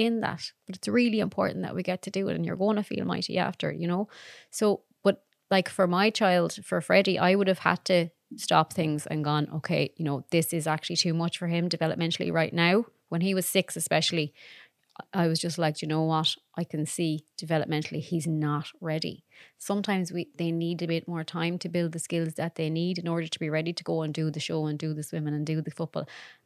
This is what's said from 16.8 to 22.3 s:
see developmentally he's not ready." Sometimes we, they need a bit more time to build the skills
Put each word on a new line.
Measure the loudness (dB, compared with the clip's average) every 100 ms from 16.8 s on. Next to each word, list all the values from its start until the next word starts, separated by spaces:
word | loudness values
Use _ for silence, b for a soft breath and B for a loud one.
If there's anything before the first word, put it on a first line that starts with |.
| -4
see | -2 -2 -2 -6 -12
developmentally | -2 0 0 -2 -2 -6
he's | -4 -2 0
not | 0 0 -2 -4 -8
ready." | -4 -4 -4 -10 _ b b b
Sometimes | -4 -2 0 0 0
we, | -4 -6 -4
they | -2
need | 0 -2 -2
a | -2
bit | -2 -2
more | -6 -6
time | -2 -2 -2
to | -4
build | -2 -2
the | -4
skills | -4 -2 -2